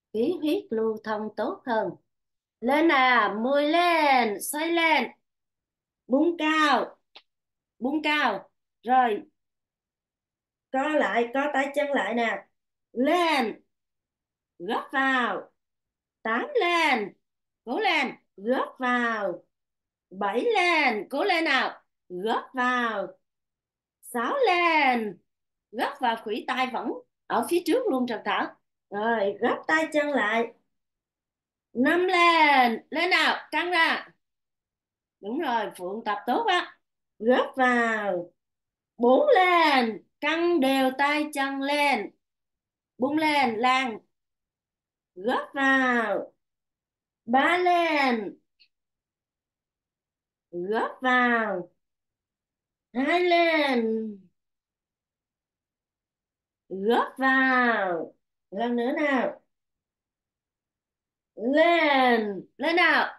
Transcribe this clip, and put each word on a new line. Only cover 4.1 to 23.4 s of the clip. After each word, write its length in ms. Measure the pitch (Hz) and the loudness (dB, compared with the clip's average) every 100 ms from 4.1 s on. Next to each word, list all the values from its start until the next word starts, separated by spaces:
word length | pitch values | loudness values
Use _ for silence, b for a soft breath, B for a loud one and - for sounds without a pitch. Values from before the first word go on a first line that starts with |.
| 262 226 196 | 4 2 -2
xoay 300 | - 294 330 | -6 -6 -2
lên. 320 | 339 330 294 226 - _ _ _ _ _ _ _ _ - | 0 2 2 0 -8 _ _ _ _ _ _ _ _ -2
Bung 300 | 269 339 339 | 2 2 0
cao, 600 | 311 311 302 240 - - _ - - _ _ _ _ _ | 0 2 2 2 -2 -10 _ -20 -20 _ _ _ _ _
bung 220 | 247 302 | -4 -2
cao. 480 | 302 302 262 190 - _ _ _ | 0 0 0 -2 -8 _ _ _
Rồi, 380 | 220 254 240 208 - _ _ _ _ _ _ _ _ _ _ _ _ _ _ | 2 4 4 0 -8 _ _ _ _ _ _ _ _ _ _ _ _ _ _
co 180 | 262 294 | -4 0
lại, 380 | 302 202 214 240 | 0 0 0 -2
co 80 | 269 294 | -2 -2
tay 180 | 269 277 285 | -2 -2 -2
chân 160 | 285 | -2
lại 220 | 262 196 | -2 -2
nè. 320 | 233 226 202 - _ _ _ _ | -2 -2 -4 -10 _ _ _ _
Lên, 680 | 220 277 349 339 285 220 - _ _ _ _ _ _ _ _ _ - | -2 0 2 2 0 -2 -6 _ _ _ _ _ _ _ _ _ -14
gấp 300 | 175 247 - | -6 -6 -4
vào. 580 | 277 269 262 226 170 - _ _ _ _ _ _ _ | -2 0 0 -2 -4 -10 _ _ _ _ _ _ _
Tám 240 | 220 233 554 539 | -6 -4 -2 0
lên, 580 | 349 339 311 247 196 - _ _ _ _ - | 0 2 2 0 -2 -12 _ _ _ _ -8
cố 140 | 302 | -4
lên, 280 | 415 320 240 165 _ - | 0 0 -2 -8 _ -10
gấp 380 | 208 269 571 - | -4 -2 -4 -6
vào. 640 | 254 247 233 220 196 170 - _ _ _ _ _ _ | -4 -2 -2 -4 -6 -8 -14 _ _ _ _ _ _
Bảy 360 | 185 202 226 480 427 | -6 -4 -2 0 2
lên, 520 | 349 330 269 214 311 | 2 2 0 -2 -4
cố 140 | 269 | -4
lên 200 | 392 339 | 0 0
nào, 380 | 320 269 202 - _ _ _ | 0 0 -2 -6 _ _ _
gấp 400 | 180 214 247 - | -8 -4 -4 -4
vào. 540 | 262 247 247 233 208 180 - _ _ | -4 -2 -2 -2 -4 -8 -12 _ _